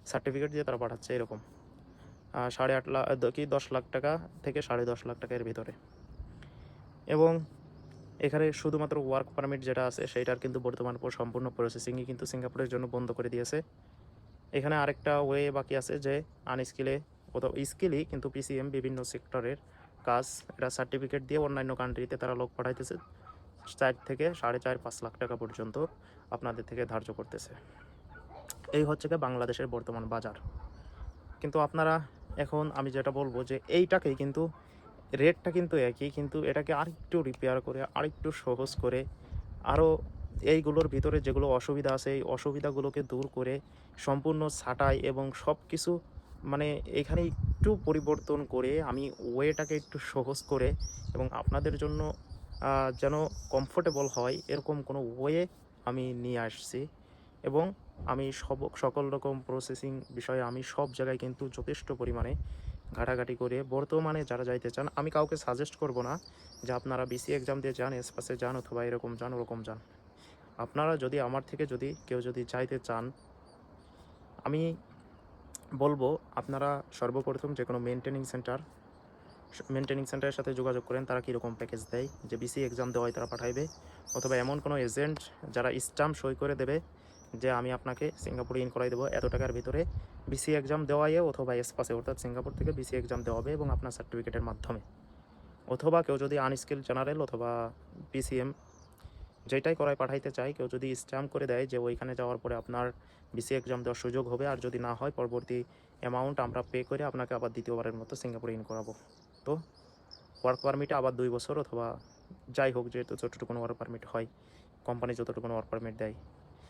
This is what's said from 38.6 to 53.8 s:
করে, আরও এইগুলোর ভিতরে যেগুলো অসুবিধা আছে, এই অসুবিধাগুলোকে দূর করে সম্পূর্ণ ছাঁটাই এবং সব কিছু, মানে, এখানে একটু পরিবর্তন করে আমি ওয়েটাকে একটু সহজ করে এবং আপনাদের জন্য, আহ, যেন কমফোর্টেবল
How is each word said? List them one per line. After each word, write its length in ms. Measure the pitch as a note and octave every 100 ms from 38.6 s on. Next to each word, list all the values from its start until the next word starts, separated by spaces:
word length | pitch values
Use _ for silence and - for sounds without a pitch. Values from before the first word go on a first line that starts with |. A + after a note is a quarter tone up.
| C3+
করে, 300 | - B2 B2+ C3+ - - - - -
আরও 340 | - C#3+ D#3+ D#3 - - - -
এইগুলোর 480 | A#2 D#3+ D3+ D3+ D#3+
ভিতরে 320 | C3+ D3+ D3+
যেগুলো 260 | C3+ C3 C#3
অসুবিধা 460 | B2+ - C#3+ C3+
আছে, 160 | C3+ C#3
এই 100 | C#3
অসুবিধাগুলোকে 800 | - B2+ D3 C#3+ D3 C#3 C#3 D3
দূর 240 | C3+ B2+ C3+
করে 340 | B2+ B2+ C#3 - - - -
সম্পূর্ণ 520 | - C#3 D#3 D#3 D3+
ছাঁটাই 500 | - B2+ C3 C#3 C3+
এবং 340 | C3+ C3+ C3+
সব 220 | - - D3+ -
কিছু, 320 | - F3 E3+ - - - -
মানে, 400 | - C#3+ D3 C#3+ -
এখানে 360 | - C#3+ F3
একটু 540 | E3+ - - - G#3+ G#3
পরিবর্তন 600 | D3+ D#3 C#3+ D3+ - D3
করে 380 | C#3 B2+ B2+ D#3
আমি 300 | C#3+ B2+ C#3 -
ওয়েটাকে 580 | A#2+ B2 D3 D3+ D3+ D3+
একটু 220 | - C#3+
সহজ 440 | - C3+ B2 C#3
করে 300 | - C#3 B2+ - - - -
এবং 140 | C3 B2+
আপনাদের 440 | A#2 - C#3 D3+ D3+
জন্য, 360 | D3 D3+ D3+ - - - - -
আহ, 360 | C3+ C3+ C3 A#2+
যেন 260 | C#3 D3+ D#3 - -
কমফোর্টেবল 580 | C3+ C3+ F3+